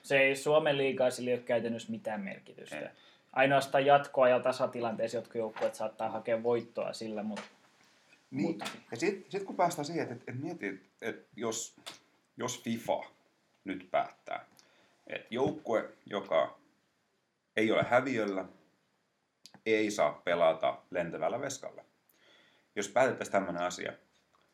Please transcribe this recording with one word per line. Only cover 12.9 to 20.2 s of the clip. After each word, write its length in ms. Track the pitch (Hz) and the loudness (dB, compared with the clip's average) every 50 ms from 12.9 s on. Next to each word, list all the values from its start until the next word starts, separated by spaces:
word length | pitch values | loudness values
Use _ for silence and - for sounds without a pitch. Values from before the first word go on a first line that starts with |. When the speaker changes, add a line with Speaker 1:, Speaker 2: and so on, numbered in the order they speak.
| 92 - - - - _ _ _ _ _ _ _ _ _ - | -2 -2 -4 -8 -16 _ _ _ _ _ _ _ _ _ -10
Speaker 2:
nyt 240 | 98 92 90 - - | -8 -8 -8 -4 -2
päättää, 540 | - 76 - - - _ _ - - - - _ _ - - _ _ _ _ _ _ _ - - | 0 0 0 -2 -6 _ _ -10 -10 -10 -10 _ _ -20 -20 _ _ _ _ _ _ _ -14 -12
että 200 | - - - - | -12 -12 -10 -6
joukkue, 600 | 110 120 135 156 - - - 113 113 104 - - - _ - | -2 0 0 0 -2 -2 -4 -2 0 0 0 -4 -10 _ -10
joka 520 | - 104 98 - - 85 80 65 - - - _ _ _ _ _ _ _ _ _ _ _ _ _ _ _ _ _ _ - | -6 -6 -4 -2 0 2 2 2 2 -2 -10 _ _ _ _ _ _ _ _ _ _ _ _ _ _ _ _ _ _ 0
ei 160 | 110 110 107 | 2 2 4
ole 120 | 98 80 - - | 4 4 4 4
häviöllä, 560 | 117 123 131 139 127 113 107 101 95 95 92 - - _ _ _ _ _ _ _ _ _ _ _ _ _ _ _ _ _ - - - - - | 4 4 4 2 0 0 0 -2 -2 -4 -6 -8 -12 _ _ _ _ _ _ _ _ _ _ _ _ _ _ _ _ _ -20 -20 -20 -8 -2
ei 260 | 110 110 107 110 107 | 0 2 2 2 0
saa 300 | 104 - 80 73 73 - | 0 2 2 0 0 -2